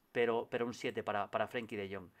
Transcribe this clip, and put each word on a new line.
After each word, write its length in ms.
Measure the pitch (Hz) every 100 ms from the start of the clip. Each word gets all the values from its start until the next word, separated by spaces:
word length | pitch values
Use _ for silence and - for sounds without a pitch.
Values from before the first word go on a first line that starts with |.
| _
pero, 360 | 123 117 117 -
pero 160 | 123 120
un 80 |
siete 300 | 107 131 110
para, 260 | 104 104 95
para 180 | 110 104
Frenkie 280 | 123 113 107
de 180 | 98
Jong. 160 | 98 85 -